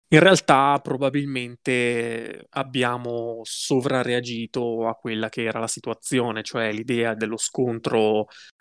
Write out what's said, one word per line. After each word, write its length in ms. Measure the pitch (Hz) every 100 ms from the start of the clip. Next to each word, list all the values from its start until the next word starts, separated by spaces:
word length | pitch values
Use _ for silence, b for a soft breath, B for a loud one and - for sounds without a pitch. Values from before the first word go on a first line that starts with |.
| _
In 120 | 156
realtà 580 | 180 180 - 135 139 139
probabilmente 1700 | - 131 135 143 143 131 120 120 - 123 120 120 117 113 113 - -
abbiamo 920 | 143 135 127 123 123 120 117 117 113
sovrareagito 1400 | 110 - - 135 131 131 123 123 120 117 113 131 120 113 113
a 80 |
quella 360 | 113 120 110 110
che 140 | -
era 140 | 113 113
la 80 | 113
situazione, 760 | - - 113 - 127 120 110
cioè 280 | 104 123 110
l'idea 440 | 104 117 120 117
dello 240 | 110 110 113
scontro 880 | - - 123 113 117 113 107 107 107 B B _